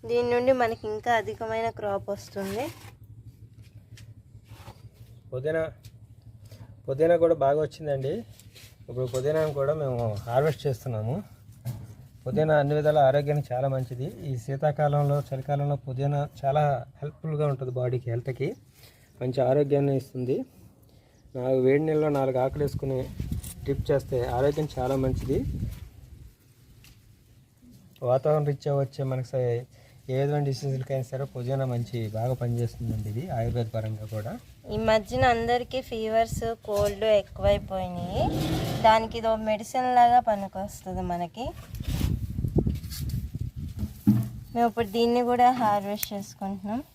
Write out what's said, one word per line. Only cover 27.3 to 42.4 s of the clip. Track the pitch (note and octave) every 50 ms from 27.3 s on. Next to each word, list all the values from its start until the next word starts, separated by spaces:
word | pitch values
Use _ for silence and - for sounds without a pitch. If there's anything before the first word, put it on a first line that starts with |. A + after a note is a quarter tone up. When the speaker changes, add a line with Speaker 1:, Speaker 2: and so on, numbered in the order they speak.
| - - - _ _ _ - - - - - - - - C3+ B2
Speaker 2:
వాతావరణ | B2 C3+ - D#3 D3+ D#3 D3 C#3+
రీత్యా | C#3+ C#3 - D3+ C#3+ C#3
వచ్చే | C#3 C3 - - C#3 C3
మనకి | C3 C3 B2+ -
స-, | - C3 B2+ A#2+ A#2+ A#2+ B2+ - - - - - - - - - C3
ఏ | C3
విధమైన | C#3 C#3+ D3 D3 C#3+ C#3
డిసీజులకైనా | C3+ A#2 - C#3 C3+ C3 C3 - C#3 C3 B2+ -
సరే | - C3 C#3 C3+ -
పుదీనా | B2+ A#2+ B2 C3+ C3+ C3+ B2+ B2
మంచి | A#2+ A#2 - - A#2+ A2+ G#2+ G#2
బాగా | A2 A2+ B2+ C3 A#2+
పనిచేస్తుందండి | B2 A#2+ A#2+ A#2+ A#2+ A2+ - - B2 A2+ A2 G#2+ G#2+ G#2+ G#2
ఇది | A#2 D#3 F#3+ D3+ A#2
ఆయుర్వేద | A2+ A#2 A2+ A#2+ A#2 A2 -
పరంగా | A2+ G#2+ A2 G#2+ G#2+ A2 G2+ A2
కూడా. | G#2+ G#2+ A#2 G3 B3 - - - - - - G#3
Speaker 1:
ఈ | G#3+ A3 A3
మధ్యన | A3 A3 G#3 - A#3+ B3+ C4 B3+ A#3
అందరికీ | A3+ A3+ A#3 A#3+ B3 A#3+ - - B3+ C4 -
ఫీవర్స్, | A#3+ A3+ A3 A3 A3 A3+ A3+ A3+ - - A#3 A3+ A#3 A3 - -
కోల్డ్ | G#3 G3+ G#3 G#3 G3+ G3 G#3+ A3 G#3+ G3+
ఎక్కువైపోయినాయి. | G3 - - - F#3+ G3+ G3+ G3+ - - F#3+ F#3+ F#3 F3+ F3 F3 F3 F3+ F#3+ A#3 - - - - - - - - - - - - - A3+
దానికి | A3 A3 A3 A3 A3 A#3
ఇది | A3 A3+ A3
ఒక | A3 A3 G#3+
మెడిసిన్ | G#3+ G#3 A3+ - - C4 B3+ B3 B3 B3
లాగా | A#3+ A#3+ A#3+ B3 A#3+ A#3
పనికొస్తుంది | G#3+ G3+ G3 F#3+ - F#3+ G3 G3+ - - - F#3+ F#3 F#3 F#3 F3+
మనకి. | F3 F3 F3 E3+ - A3 B3 D4+ E4+ - - - - - - - - - - - - - - - - -